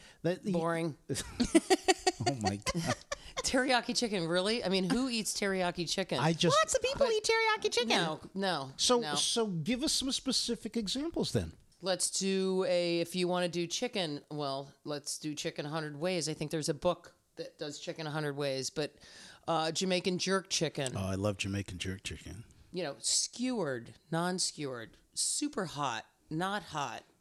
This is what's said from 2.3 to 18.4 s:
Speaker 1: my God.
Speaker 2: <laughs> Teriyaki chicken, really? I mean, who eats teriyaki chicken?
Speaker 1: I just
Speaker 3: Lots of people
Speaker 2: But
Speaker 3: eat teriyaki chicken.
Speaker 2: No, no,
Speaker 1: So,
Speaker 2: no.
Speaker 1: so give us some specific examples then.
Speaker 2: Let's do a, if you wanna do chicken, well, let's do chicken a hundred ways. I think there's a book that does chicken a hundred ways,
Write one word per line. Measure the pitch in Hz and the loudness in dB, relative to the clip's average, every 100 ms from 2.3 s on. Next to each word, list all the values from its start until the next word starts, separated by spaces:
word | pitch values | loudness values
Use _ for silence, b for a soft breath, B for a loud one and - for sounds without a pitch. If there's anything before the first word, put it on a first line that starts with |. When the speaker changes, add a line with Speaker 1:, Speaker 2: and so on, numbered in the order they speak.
| 127 | 0
Speaker 1:
my | 104 101 - | 0 0 -2
God. | 170 165 - | 0 0 -2
Speaker 2:
<laughs> | - 554 - - | -6 -12 -8 -6
Teriyaki | - 254 262 247 233 - | 0 2 4 2 2 0
chicken, | 233 196 165 | 2 0 2
really? | 180 196 233 185 | 2 2 0 2
I | |
mean, | 185 185 | 2 4
who | 247 262 | 2 2
eats | 226 - - | 0 -2 0
teriyaki | 202 190 175 175 160 | 0 2 0 0 -2
chicken? | - 185 147 | -2 0 2
Speaker 1:
I | 156 | 2
just | 160 175 587 | 4 4 4
Speaker 3:
Lots | 622 508 | 4 2
of | |
people | 508 554 523 | 0 2 2
Speaker 2:
But | |
Speaker 3:
eat | 427 | 4
teriyaki | 427 453 440 427 415 | 2 4 2 2 0
chicken. | - 233 | 0 2
Speaker 2:
No, | 220 165 156 - 190 | 2 2 -2 -8 -2
no, | 196 156 135 - | 0 0 -4 0
Speaker 1:
So, | - 247 | 4 4
Speaker 2:
no. | 156 143 | 2 0
Speaker 1:
so | - 240 220 | 0 2 0
give | 165 147 247 | 0 -2 0
us | 311 | 0
some | - 262 | 0 0
specific | - 269 - - 226 220 233 | -2 0 0 0 -2 -4 -4
examples | 190 262 330 311 180 | -2 -2 -2 -2 0
then. | 110 82 - - _ | 0 -2 -8 -20 _
Speaker 2:
Let's | 185 180 - - | -2 0 0 0
do | 196 190 190 185 185 | 2 2 2 2 2
a, | 175 175 170 | 2 2 2
if | 170 180 | 0 0
you | 180 | 2
wanna | 180 175 | 2 0
do | 175 170 | 0 -2
chicken, | - 247 208 160 143 - | -2 -2 -2 -2 -4 -6
well, | 151 143 135 143 - | -4 -2 -4 -6 -10
let's | 151 143 - - | -6 -6 -6 -6
do | 151 | -6
chicken | 147 165 160 147 | -4 -4 -4 -4
a | |
hundred | 160 151 143 | -4 -4 -2
ways. | 180 180 147 | 0 0 -2
I | |
think | 151 151 | -4 -2
there's | 165 156 | -2 -2
a | |
book | 147 180 165 - - _ - | 2 0 0 -6 -20 _ -14
that | - - | -14 -10
does | 151 147 | -10 -8
chicken | - 156 156 | -8 -6 -4
a | |
hundred | 151 147 | -2 -2
ways, | 139 | 0